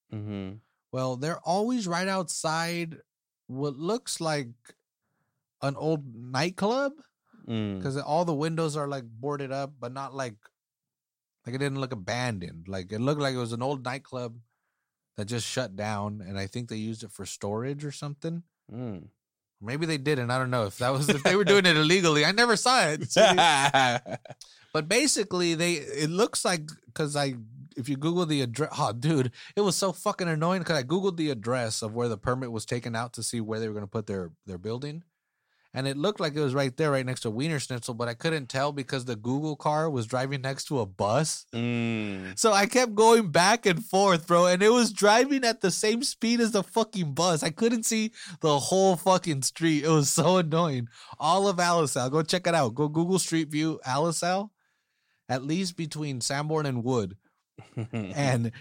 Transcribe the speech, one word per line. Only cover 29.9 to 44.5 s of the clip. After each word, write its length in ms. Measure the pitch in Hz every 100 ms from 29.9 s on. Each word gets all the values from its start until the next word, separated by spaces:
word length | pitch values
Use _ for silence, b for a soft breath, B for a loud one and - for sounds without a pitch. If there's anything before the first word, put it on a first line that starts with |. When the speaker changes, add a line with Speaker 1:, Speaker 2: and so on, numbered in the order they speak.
Speaker 2:
fucking 340 | - 208 196 170
annoying 380 | 156 165 185
'cause 120 | 165 156
I 60 |
Googled 340 | 123 180 190 165
the 140 | 151
address 500 | 120 110 127 113 -
of 140 | 110
where 140 | 117 120
the 100 | 110
permit 320 | 127 127 123
was 160 | 113 -
taken 300 | 120 120 113
out 160 | 120
to 100 | -
see 180 | - 117
where 200 | 110 110
they 80 | 110
were 60 |
gonna 120 | 104 101
put 220 | 113 104
their, 240 | 98 87 78 101
their 120 | 90
building. 460 | 104 123 147 160 - _ _ _ _ _ _
And 140 | 127 139
it 100 | 135
looked 220 | 185 208
like 160 | 160
it 60 | 147
was 140 | 143
right 220 | 135 135 123
there, 140 | 156
right 160 | 135 127
next 140 | 127
to 100 | 117
Wiener 300 | 110 160 147
Schnitzel, 340 | - 123 -
but 140 | 113 117
I 60 |
couldn't 340 | 117 165 160 123
tell 240 | 135 147
because 320 | 143 127 135
the 100 | 127 117
Google 380 | 117 139 156
car 340 | 143 156 151 160
was 180 | 131 113
driving 340 | 127 135 139
next 240 | 135 135
to 160 | - 139
a 60 | 101
bus. 600 | 95 101 127 156 - -
Speaker 1:
Mm. 840 | 117 120 120 117 110 104 95 95 95
Speaker 2:
So 160 | 226
I 140 | 202 202
kept 300 | 240 247 208
going 340 | 226 233 190
back 360 | 160 190 233 202
and 180 | 165
forth, 420 | - 190 202 170 165
bro, 200 | 175
and 140 | 180